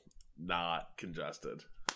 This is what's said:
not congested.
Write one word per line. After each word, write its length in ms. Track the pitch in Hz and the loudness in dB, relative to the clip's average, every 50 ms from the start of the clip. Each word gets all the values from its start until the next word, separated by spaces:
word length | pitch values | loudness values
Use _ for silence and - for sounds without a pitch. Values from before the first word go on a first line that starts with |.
| - - - - - - - | -14 -18 -18 -16 -16 -16 -10
not 520 | - 82 90 87 85 85 85 85 78 - - - | -6 0 4 4 4 6 6 4 2 2 -2 -6
congested. 680 | - - 90 80 85 76 73 - - - 58 55 - - - - - - - - | -6 -4 -4 -2 0 0 -2 -2 -2 -4 -4 -4 -4 -8 -10 -6 -2 -2 0 4